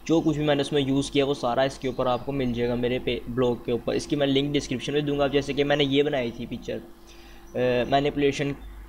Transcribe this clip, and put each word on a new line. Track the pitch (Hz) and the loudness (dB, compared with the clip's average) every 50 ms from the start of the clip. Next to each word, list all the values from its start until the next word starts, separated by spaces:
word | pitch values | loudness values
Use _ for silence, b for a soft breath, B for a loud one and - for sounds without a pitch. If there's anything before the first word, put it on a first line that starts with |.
| - | -2
जो | - 156 165 | 0 2 2
कुछ | 143 160 147 | 4 2 2
भी | 143 151 | 2 2
मैंने | 151 147 139 | 2 2 2
उसमें | 139 139 156 147 139 | 0 0 0 0 2
यूज़ | 131 135 139 135 - - | 2 2 0 0 0 0
किया, | 143 139 | 2 2
वो | 135 143 | 2 0
सारा | 139 - 123 120 127 131 | -2 -2 0 2 2 2
इसके | 139 135 - - 131 | 0 0 -4 -6 -4
ऊपर | 123 127 127 127 | -2 -2 0 0
आपको | 123 120 - - 139 | 0 0 -2 -4 -4
मिल | 139 131 123 117 | -2 -2 -2 0
जाएगा | 117 120 120 123 | 0 0 0 0
मेरे | 120 123 120 123 127 | 0 0 0 -2 -2
पे, | - 131 123 113 - - | -2 -2 -4 -4 -4 -4
blog | 117 123 127 123 120 117 - | -2 0 2 2 0 -2 -2
के | - 120 | -2 -4
ऊपर। | 113 - - - | -2 -2 -2 -2
इसकी | - - - 151 | -2 -2 -2 0
मैं | 143 139 | 0 2
link | 139 135 139 139 147 143 | 2 2 2 2 2 0
description | 143 - - 135 120 - - 139 | -2 -2 -2 -4 -4 -4 -2 -2
में | 147 147 | -2 0
दूंगा। | 143 143 143 143 | 0 0 0 0
अब | 139 | 2
जैसे | 131 143 135 139 139 | 2 0 0 0 0
कि | 135 143 | 0 0
मैंने | 143 143 147 147 | 2 2 2 2
ये | 139 135 139 143 | 4 4 6 4
बनाई | 147 143 135 123 120 | 4 4 2 0 -2
थी | 110 - 120 | -4 -6 -8
picture, | - 123 117 - - 120 | -8 -8 -8 -8 -8 -8
अ, | 113 - - - - - - - - - - - - - - - 123 127 123 123 123 117 - | -8 -10 -12 -18 -20 -20 -20 -20 -20 -20 -20 -20 -20 -16 -8 -4 0 2 2 2 2 2 2
manipulation, | 139 139 143 147 143 143 143 139 135 - 147 143 139 - - - - - - | 2 2 2 2 2 2 2 2 2 0 -2 -4 -4 -6 -10 -14 -16 -16 -14